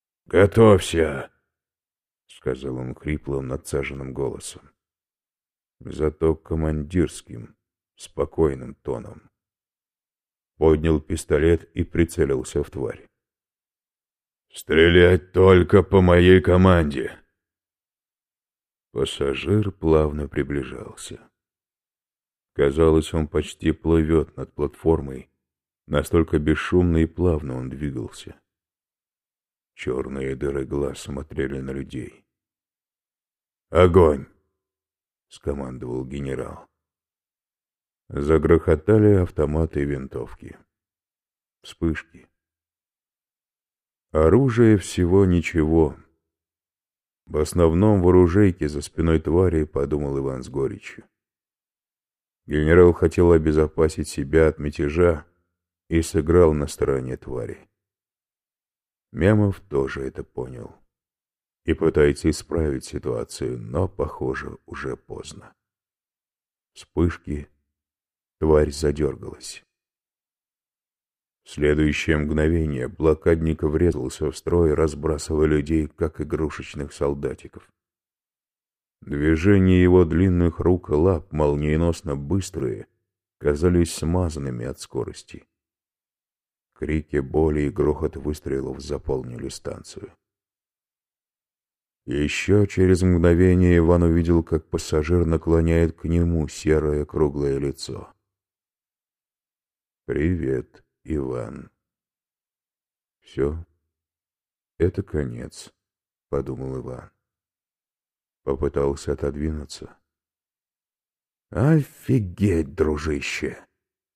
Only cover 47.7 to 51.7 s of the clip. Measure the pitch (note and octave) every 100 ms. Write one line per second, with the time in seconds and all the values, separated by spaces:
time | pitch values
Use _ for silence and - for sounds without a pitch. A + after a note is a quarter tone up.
47.7 | E2+ G#2+ G#2 F2+ F2+ F2+ F#2 G2+ F2 D2
48.7 | D2 - - E2 D#2+ D#2 E2+ F#2 D#2+ D#2
49.7 | C2+ C#2 D2 C#2+ C#2 C2+ C2 C2 C3 B2+
50.7 | - - - - _ _ _ _ _ _